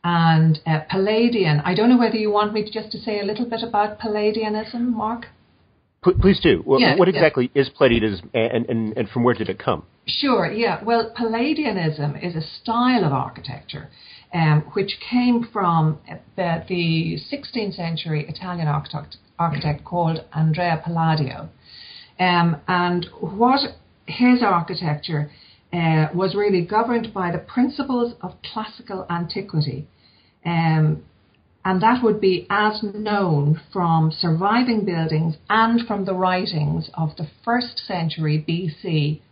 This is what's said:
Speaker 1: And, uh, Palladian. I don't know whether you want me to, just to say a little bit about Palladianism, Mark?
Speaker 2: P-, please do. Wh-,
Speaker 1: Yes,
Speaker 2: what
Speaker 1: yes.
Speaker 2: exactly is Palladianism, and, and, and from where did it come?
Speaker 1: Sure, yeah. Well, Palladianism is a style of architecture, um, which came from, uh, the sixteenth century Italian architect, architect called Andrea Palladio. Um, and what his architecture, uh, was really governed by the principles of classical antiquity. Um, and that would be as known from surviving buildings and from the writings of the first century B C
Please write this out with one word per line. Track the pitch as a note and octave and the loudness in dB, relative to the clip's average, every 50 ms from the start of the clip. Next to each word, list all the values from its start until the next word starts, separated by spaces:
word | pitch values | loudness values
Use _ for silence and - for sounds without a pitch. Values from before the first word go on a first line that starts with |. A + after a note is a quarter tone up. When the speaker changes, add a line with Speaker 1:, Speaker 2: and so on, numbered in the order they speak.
| - | 0
Speaker 1:
And, | E3+ E3+ E3+ E3 E3 D#3+ D#3+ D#3+ D#3+ D#3 - _ | 0 2 4 4 6 6 6 6 4 4 2 _
uh, | D#3+ D#3 D3+ D#3 - | -2 -2 -2 -2 -2
Palladian. | - F#3+ F#3+ G#3 A3 A3 A#3 A#3+ A#3+ G#3+ F#3 D#3+ D3 D3 - | -2 0 0 2 2 2 2 2 2 2 2 2 2 0 0
I | F3+ F3+ | 0 0
don't | F3 G#3+ A#3+ | 2 4 6
know | B3+ | 6
whether | A#3+ A#3+ A3 A3+ | 6 4 2 2
you | A3 G#3+ G#3+ | 0 0 0
want | G#3 G#3 G#3+ G#3 G#3+ | 2 2 0 0 0
me | G#3+ G#3 | -4 -4
to, | - | -4
just | - A3 A3 G#3+ | -6 -10 -10 -8
to | - - | -12 -10
say | - A3+ G#3 G3+ | -6 -6 -4 -4
a | G3+ | -4
little | G3 G#3+ G#3+ B3 A#3+ | -4 -4 -4 -4 -4
bit | A#3 A3+ A#3 | -4 -6 -6
about | - - G#3 G#3 G#3+ - - | -2 0 0 0 0 -4 -6
Palladianism, | - A3 G#3 G#3 G#3 G#3+ G#3+ A3+ A3 G#3+ G#3 G#3+ A3 - - A#3+ A#3+ B3 A#3 | -6 -4 -2 0 0 0 0 0 -2 -2 -4 -4 -6 -6 -4 -4 -2 -2 0
Mark? | A3 G#3+ G#3+ A#3+ A#3+ - - - _ _ _ _ _ _ _ _ _ _ _ _ _ - | -2 -2 -4 -6 -6 -10 -16 -20 _ _ _ _ _ _ _ _ _ _ _ _ _ 2
Speaker 2:
P-, | F3+ F#3+ - | 2 2 6
please | A#2+ F#3+ F#3+ - | 4 4 4 6
do. | - E3+ G#2+ E2 - | 6 4 4 4 4
Wh-, | - C#3 B2+ | 2 4 4
Speaker 1:
Yes, | B2+ C#3 C#3+ G3 | 4 4 6 4
Speaker 2:
what | F3+ | 4
Speaker 1:
yes. | F3+ F#3 | 4 4
Speaker 2:
exactly | - E3 D#3 - C3+ B2 B2 _ | 4 4 4 4 2 -2 0 _
is | C#3+ C#3 C3+ | 0 0 0
Palladianism, | - - C#3+ B2+ A#2 A#2 G#2+ A2 G2+ E2+ - - - | 2 4 4 4 6 4 2 0 -2 -4 -8 -4 -2
and, | A#2+ A2+ A2+ - A#2 A#2+ A#2 | 0 0 0 0 -2 -2 0
and, | A#2+ A2+ A2 G#2+ G#2+ | -2 -2 -2 -2 -2
and | C3 A2+ G2+ | -4 -6 -4
from | - B2 A#2+ | -2 2 2
where | B2 A#2+ | 2 2
did | - A2 F#2+ | 2 -2 -4
it | F#2+ - | -4 -4
come? | - - G2 D2+ - _ _ _ _ | -2 -2 -2 -2 -4 _ _ _ _
Speaker 1:
Sure, | - - - C#4+ C#4 B3 G3+ F3 D#3 | -6 -4 -2 0 2 2 2 0 0
yeah. | G#3 G#3+ A#3 G#3 E3+ - G3+ | -2 -2 0 0 -2 -2 -2
Well, | G#3+ A#3 A#3 A3 A3+ - | 0 0 0 0 -2 -4
Palladianism | - A#3+ A3+ A3+ A#3 B3 D4 D#4 D4+ D4+ B3 G#3 F#3 E3 D#3 D3+ - C#3+ D3 C3+ - - | -4 -4 -2 0 0 0 0 0 -2 -2 -2 -2 -2 -2 -2 -2 -2 -4 -6 -6 -6 -8
is | F3+ E3 | -6 -6
a | D#3+ | -6
style | D#3 - - - _ - A3+ A#3 B3 B3+ B3+ A#3 F3+ | -8 -8 -12 -12 _ -4 -2 0 2 2 2 2 2
of | D3 | 2
architecture, | C3+ C3 C3+ - - - - - B2 - - - - D3 - - - - - - - - _ _ - | 0 -2 -4 -6 -10 -14 -14 -12 -14 -14 -14 -14 -16 -16 -16 -16 -20 -20 -20 -20 -20 -20 _ _ -2
um, | E3+ D#3+ D#3 D3+ D3+ D3+ - - | 0 2 4 4 2 0 0 -4
which | G3+ G3 G3+ - - - - | -4 -4 -4 -6 -10 -8 -2
came | B3 B3 B3 B3 A#3+ A#3 A#3 - | 0 2 2 4 2 2 0 -4
from, | - G#3+ F#3+ F3 E3 E3 D#3 D#3 D3+ - - - | -4 -2 0 2 2 2 2 2 0 -2 -10 -18
uh, | - - - - _ - F3+ E3+ E3 E3 - | -18 -18 -18 -16 _ -4 -2 -2 -2 -4 -4
the | - F#3 F3 E3+ E3 E3 D#3+ E3 E3 E3 | -4 -4 -2 0 0 0 0 0 -2 -4
sixteenth | D#3 - - - C#4 C#4+ - - B3 G#3+ G3 E3+ | -8 -8 -10 -10 -10 -10 -8 -6 -6 -6 -6 -6
century | - F3 E3 E3 D#3 - E3 D#3 D3 D3 | -6 -6 -6 -6 -6 -4 -4 -4 -4 -4
Italian | - D#3 - F#3+ F#3 F3+ E3+ E3 | -6 -12 -12 -10 -8 -6 -4 -2
architect, | D3+ D3 D3 D3 - - D3+ D3+ - - - _ _ _ | -2 -2 -2 -4 -6 -12 -12 -12 -12 -20 -20 _ _ _
architect | - E3+ E3 C#3+ C#3+ - D3+ D3 - - | -2 -2 -2 -2 -2 -2 -4 -4 -4 -6
called | - F3+ F3 E3+ D#3+ D#3+ D#3 - - - | -6 -4 -2 0 0 -2 -4 -6 -8 -2
Andrea | D#3 D#3+ D#3+ D#3 F3 F3+ F3 E3 D#3+ - | 0 2 2 2 0 0 0 -2 -2 -4
Palladio. | E3+ E3+ E3 E3 E3 D#3+ D#3 C#3+ B2+ - - - - _ _ _ - - - - - - - - _ _ - | -6 -4 0 0 0 2 0 -2 -4 -6 -10 -14 -16 _ _ _ -20 -20 -20 -20 -20 -20 -20 -20 _ _ -2
Um, | F#3 F#3 F3 F3 E3+ E3+ E3 D#3 - | 0 2 4 4 4 2 0 -2 -2
and | - F#3 F3 F3 F3 F3+ F3 F3 - - - | -2 0 0 0 0 0 -2 -4 -6 -10 -10
what | - F3 G3 G3+ A#3 B3+ C4+ C#4 - - - - _ _ _ _ _ | -8 -8 0 2 2 4 4 2 0 -4 -8 -14 _ _ _ _ _
his | - - - A#3+ B3 B3 B3 | -14 -4 2 4 4 4 4
architecture, | A#3 G#3 F#3 E3+ D#3+ - F#3 - F#3 D#3+ D3 D3 - - E3 D3 D3 D3 - - - - _ _ _ _ | 4 2 2 2 0 -2 -6 -4 -2 -2 -2 -2 -4 -4 -4 -4 -4 -4 -8 -20 -20 -20 _ _ _ _
uh, | - F3 E3 E3 D#3+ D#3 D#3 D3 - | -4 0 2 2 4 4 2 2 0
was | F3 F#3+ F#3+ D#3+ | -2 -2 0 0
really | G3+ G#3 G#3 G3 F3+ E3+ | 0 2 2 2 2 0
governed | - G#3 G#3+ A#3 A#3+ A#3+ A#3 A3+ - - | 2 0 0 2 2 0 -2 -2 -4 -6
by | G3 F3+ E3+ | -4 -4 -4
the | E3 | -4
principles | D#3+ - - - B3 B3 C#4 - - C4+ C4+ B3+ A#3+ A#3 A#3+ A#3 - | -6 -8 -6 0 0 0 0 0 -4 -4 -2 0 -2 -2 -2 -4 -10
of | - F3+ - - - - | -12 -14 -14 -14 -18 -12
classical | - A3 A3 - - - - - G3 F#3 - - | -10 -10 -10 -10 -14 -20 -14 -10 -10 -10 -6 -6
antiquity. | F3 E3+ E3+ E3 - G3 G3 - - D#3 C#3+ C3 B2 - D3+ - _ _ _ _ _ _ _ _ _ _ _ | -6 -6 -6 -6 -6 -8 -8 -4 -2 -2 -2 -2 -4 -8 -12 -16 _ _ _ _ _ _ _ _ _ _ _
Um, | E3+ E3+ E3 E3 D#3+ D#3+ D#3+ D#3 D3+ D#3 D3+ - - _ _ _ _ _ _ _ _ _ _ _ | -2 -2 0 2 2 2 4 2 2 0 -2 -6 -20 _ _ _ _ _ _ _ _ _ _ _
and | F#3 F#3 F#3 F#3+ | -2 0 2 4
that | A3+ B3 B3 A#3+ | 2 2 4 2
would | A3 G3 - | 2 2 4
be | - F#3+ F#3 F3 - - | 2 2 2 2 -2 -2
as | G3 G#3 G#3 G#3+ G#3+ - | -2 0 0 0 0 -2
known | A3 G3+ G3 G#3 G#3+ G#3 G#3 G3+ G3 F3+ D#3 C#3+ C#3+ D3 D#3 E3 - _ | -8 -8 -6 -6 -4 -2 0 0 2 2 2 2 2 2 2 0 -2 _
from | - G3 F3 E3+ E3 D#3+ D#3+ D#3+ | -4 -2 0 2 2 4 2 0
surviving | D#3 - - E3+ D#3+ D#3+ F#3+ G3+ A3 A#3+ B3+ B3 A#3 G#3+ F#3+ | 0 -2 -2 0 0 2 2 2 2 2 2 2 0 0 0
buildings | F#3+ E3+ E3 D#3+ D#3 D#3 D#3 E3 E3 D#3 - - | -2 -2 -2 -2 0 0 0 0 -2 -4 -6 -4
and | _ G#3 A3 A3+ A3+ A#3 A#3 A#3 | _ 2 2 4 4 4 0 0
from | - G#3+ G3 F#3+ | 0 -4 -4 -2
the | F#3+ F#3+ | -4 -2
writings | F#3 F#3 F#3 F#3 F#3 F#3 - F3+ D#3 D3+ D3 D#3+ E3 D#3+ - - | 0 0 0 0 0 -2 -2 -2 -2 0 0 -2 -2 -4 -6 -6
of | - D#3+ D3+ - | -4 -4 -4 -4
the | - D#3 D3 - _ _ | -8 -12 -12 -12 _ _
first | A#3 A#3+ B3 B3 B3 - - - | -2 0 0 -2 -4 -8 -12 -10
century | - G3 F3 E3 D#3+ - - D#3 D3+ D3+ D#3 D3+ | -6 -4 -4 -2 -4 -4 -2 -2 0 0 0 -2
B | - E3 E3+ F#3+ E3 D3 - | -2 -4 -4 -4 -6 -8 -8
C | - F#3 D#3+ D#3 C#3+ D3 D#3 - _ _ | -6 -2 0 0 0 0 -2 -6 _ _